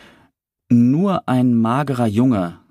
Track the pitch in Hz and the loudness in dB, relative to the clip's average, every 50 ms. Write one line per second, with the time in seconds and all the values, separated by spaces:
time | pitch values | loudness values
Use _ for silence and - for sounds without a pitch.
0 | - - - _ _ _ _ _ _ _ _ _ _ - 123 120 120 123 135 160 | -20 -20 -20 _ _ _ _ _ _ _ _ _ _ 0 2 2 4 2 2 0
1 | 196 202 180 - - - 131 127 123 127 120 113 113 113 120 139 151 139 131 120 | 0 0 -2 -4 -4 -4 -2 0 0 2 2 0 0 0 -2 -2 -4 -4 -4 -2
2 | 120 110 98 110 127 131 120 101 90 85 82 - _ _ | -2 -2 0 0 2 2 0 0 -2 -6 -10 -14 _ _